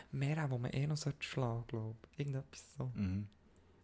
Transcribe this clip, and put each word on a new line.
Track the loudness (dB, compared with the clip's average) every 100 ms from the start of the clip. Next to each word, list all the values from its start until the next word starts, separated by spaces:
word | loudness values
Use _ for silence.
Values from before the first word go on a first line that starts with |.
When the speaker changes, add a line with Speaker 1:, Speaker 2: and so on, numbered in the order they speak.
| -6
Speaker 1:
Mera, | 0 2 2 2
wo | 2
man | 0
eh | 2 2
noch | 2
sollte | 0 -2
schlagen, | -2 0 2 0 -2
glaub | -2 -2 -6 -10
ich. | -4
Irgendetwas | -2 -2 -4 -12 -12 -6
so. | -4
Speaker 2:
Mhm. | 0 2 2 -2 -8 -20 -20 -20 -20